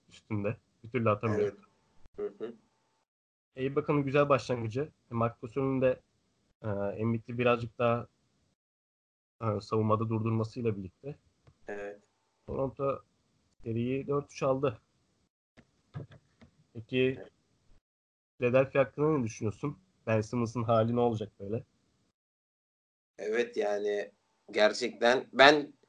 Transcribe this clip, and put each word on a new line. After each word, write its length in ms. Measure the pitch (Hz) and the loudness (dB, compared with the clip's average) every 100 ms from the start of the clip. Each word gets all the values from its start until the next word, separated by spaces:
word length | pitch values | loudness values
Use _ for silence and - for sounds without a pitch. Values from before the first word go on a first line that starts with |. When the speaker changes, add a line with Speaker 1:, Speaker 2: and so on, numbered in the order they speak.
| _ | _
Speaker 1:
üstünde. 480 | - _ 104 101 117 _ _ | -20 _ -4 -4 -6 _ _
Bir 60 | 113 | -6
türlü 200 | 127 110 | 0 2
atamıyor. 300 | 104 117 104 104 - _ _ _ - - - | 2 0 0 0 -4 _ _ _ -20 -20 -10
Speaker 2:
Evet. 180 | 104 98 | -10 -8
Hı 60 | |
hı. 100 | 110 120 _ _ _ _ _ _ _ _ _ - | -12 -12 _ _ _ _ _ _ _ _ _ -6
Speaker 1:
E, 80 | |
Ibaka'nın 380 | 131 139 147 147 | -2 -2 0 0
güzel 240 | 139 143 143 | 2 2 4
başlangıcı. 520 | 131 - 123 113 117 156 _ _ | 2 2 -4 -4 -6 -8 _ _
E, 40 | |
Marc 200 | 127 113 - | -2 -2 -2
Gasol'ün 380 | 123 139 135 131 | -8 -4 -2 2
de, 200 | 127 127 _ _ _ _ _ _ | 2 0 _ _ _ _ _ _
e, 60 | 110 | -6
Embiid'i 720 | 101 101 92 113 117 - 120 | -4 -4 -2 -2 -2 -4 0
birazcık 400 | 120 120 117 - | 2 2 -2 -2
daha, 280 | 120 117 113 _ _ _ _ _ _ _ _ _ _ _ _ _ | 0 0 -4 _ _ _ _ _ _ _ _ _ _ _ _ _
e, 180 | 113 104 | -4 -4
savunmada 480 | - 113 107 107 113 | -2 0 2 2 0
durdurmasıyla 680 | 113 113 113 110 127 117 101 | -2 0 -2 -2 -4 -4 -4
birlikte 400 | 92 - 139 156 _ _ - _ - | -10 -14 -16 -16 _ _ -20 _ -14
Speaker 2:
Evet. 320 | 208 - - _ _ _ _ - | -10 -10 -14 _ _ _ _ -10
Speaker 1:
Toronto 560 | 135 135 117 139 - - _ _ _ _ _ | -6 -6 -4 -6 -6 -10 _ _ _ _ _
seriyi 440 | 120 113 120 135 - | -6 -4 -2 -4 -2
dört 260 | 147 143 | -4 -4
üç 100 | - | -4
aldı. 380 | 143 135 139 110 _ _ _ _ _ _ _ - _ _ _ - - - _ _ - _ _ | 0 0 0 -4 _ _ _ _ _ _ _ -20 _ _ _ -16 -16 -20 _ _ -20 _ _
Peki 420 | 120 113 127 127 131 | -18 -4 0 0 0
Speaker 2:
Evet. 140 | - _ _ _ _ - _ _ _ _ _ _ | -12 _ _ _ _ -20 _ _ _ _ _ _
Speaker 1:
Philadelphia 420 | 123 127 135 143 | 2 4 4 2
hakkında 380 | 131 - 151 156 | 0 2 0 2
ne 60 | |
düşünüyorsun? 540 | 113 - 110 - 147 143 _ _ - | 0 -4 -6 -4 -8 -8 _ _ 0
Ben 140 | 110 | 0
Simmons'ın 420 | 107 123 113 123 | 0 -2 -2 -2
hali 340 | 113 113 113 120 | 2 4 4 2
ne 40 | |
olacak 320 | 120 107 101 _ | 2 0 -6 _
böyle? 240 | 101 113 - _ _ _ _ _ _ _ _ _ _ _ _ _ _ - | -8 -8 -8 _ _ _ _ _ _ _ _ _ _ _ _ _ _ -10
Speaker 2:
Evet, 380 | 104 110 117 - | -4 -2 -2 -2
yani 560 | 104 104 104 101 - _ _ _ - | -2 -2 -2 -2 -6 _ _ _ -8
gerçekten 760 | 104 107 104 120 - 117 131 - | 2 2 2 -6 0 2 2 0
ben 400 | 123 139 151 - - | 8 8 8 0 -12